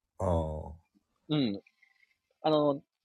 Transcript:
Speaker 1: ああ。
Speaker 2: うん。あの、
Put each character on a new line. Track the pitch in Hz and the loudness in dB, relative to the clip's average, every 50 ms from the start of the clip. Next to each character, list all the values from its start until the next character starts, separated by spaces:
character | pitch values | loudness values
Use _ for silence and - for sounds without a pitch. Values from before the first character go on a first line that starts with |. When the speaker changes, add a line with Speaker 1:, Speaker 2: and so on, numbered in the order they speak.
| _ _ _ - | _ _ _ -4
Speaker 1:
あ | 98 | -2
あ。 | 92 85 82 80 78 78 78 78 78 80 82 _ _ _ _ _ _ _ _ _ - | 0 0 0 0 -2 -6 -8 -10 -12 -14 -18 _ _ _ _ _ _ _ _ _ -4
Speaker 2:
う | 151 | -2
ん。 | 151 131 110 101 98 - _ _ _ _ _ _ _ _ _ _ _ _ _ _ _ | 0 0 0 -2 -6 -10 _ _ _ _ _ _ _ _ _ _ _ _ _ _ _
あ | - 156 | 0 2
の、 | 156 151 147 147 139 143 - _ _ _ | 4 4 4 4 2 0 -4 _ _ _